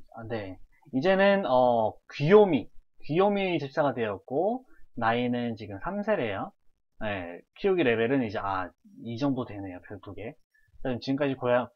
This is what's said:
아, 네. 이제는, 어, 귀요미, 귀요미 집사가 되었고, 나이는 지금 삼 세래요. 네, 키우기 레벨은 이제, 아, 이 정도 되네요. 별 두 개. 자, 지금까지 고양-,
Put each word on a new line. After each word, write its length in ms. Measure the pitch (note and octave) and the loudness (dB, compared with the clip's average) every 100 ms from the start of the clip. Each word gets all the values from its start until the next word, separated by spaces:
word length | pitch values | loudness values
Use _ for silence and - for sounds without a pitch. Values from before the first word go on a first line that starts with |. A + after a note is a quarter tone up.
| - - | -16 -16
아, 80 | A2+ | -8
네. 300 | A2+ F#2+ F#2 - _ _ | -8 -8 -14 -20 _ _
이제는, 500 | C3 E3 F#3+ G3 G3 F#3+ | -2 2 4 4 4 4
어, 480 | B2+ B2 A#2 A2 - - - | 4 4 4 0 -4 -14 -2
귀요미, 540 | D3 G#3 G3+ C#3 - - - - - | 8 8 8 4 -2 -14 -20 -12 -2
귀요미 540 | D#3 G3+ G3+ F#3+ E3+ | 2 2 2 0 -2
집사가 340 | C#3 E3 C#3+ | -2 -2 0
되었고, 720 | B2+ A2 G2 - C3+ F#3+ B3+ - - - - | 0 -4 -6 -6 -2 -2 -4 -8 -20 -16 -4
나이는 600 | A2+ A#2+ B2 A#2+ A#2+ A2 | 0 0 0 -2 -4 -8
지금 220 | G#2 G2 | -10 -10
삼 180 | C3 G3+ | -8 -4
세래요. 500 | G#3 G3+ A#2 G2 C#3+ - _ _ _ - | -2 -2 -2 -4 -8 -12 _ _ _ -10
네, 380 | G#2+ G2+ E2+ F2 - - | -6 -6 -8 -12 -18 -4
키우기 240 | G3+ F#3 | 0 2
레벨은 400 | C3 A2+ A2+ C#3 | 2 2 2 0
이제, 160 | A2+ G#2 | -2 -4
아, 300 | G2 F#2+ F2+ - _ - | -4 -4 -6 -12 _ -16
이 140 | A2+ A#2 | -12 -4
정도 260 | C#3+ C3 A#2+ | -2 -2 -6
되네요. 340 | G2+ G2 F2+ - | -10 -12 -12 -14
별 120 | G2+ | -16
두 120 | - F#2+ | -14 -14
개. 180 | G#2+ D#3 _ _ _ - | -14 -16 _ _ _ -10
자, 140 | C3 A#2 | -6 -6
지금까지 340 | - C#3 C#3+ C3 | -4 -2 -2 -2
고양-, 320 | B2 B2 A#2 | 0 0 -2